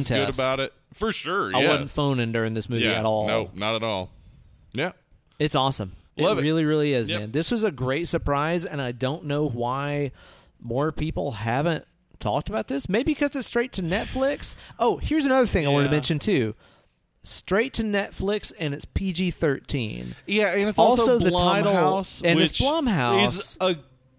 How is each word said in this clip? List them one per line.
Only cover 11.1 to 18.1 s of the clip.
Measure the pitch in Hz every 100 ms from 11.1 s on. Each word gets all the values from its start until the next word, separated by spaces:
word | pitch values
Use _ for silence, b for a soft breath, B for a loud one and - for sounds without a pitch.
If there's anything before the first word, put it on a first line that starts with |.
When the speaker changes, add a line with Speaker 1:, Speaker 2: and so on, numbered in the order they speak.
| - -
Speaker 2:
haven't | 104 110 123 170 160 - _ _ -
talked | 107 127 180
about | 214 -
this. | 277 -
Maybe | 202 294 294
'cause | 285 277
it's | -
straight | 240 254
to | -
Netflix. | 170 196 247 254 269 294 - - B -
Oh, | 233 147
here's | - 311 277
another | 262 240
thing | 185 143
I |
wanted | 143 143
to |
Speaker 1:
Yeah. | 151
Speaker 2:
mention, | - 151
too. | - 165 110 - b b b _ _ _
Straight | - - - 196 262
to | -
Netflix, | 220 202 202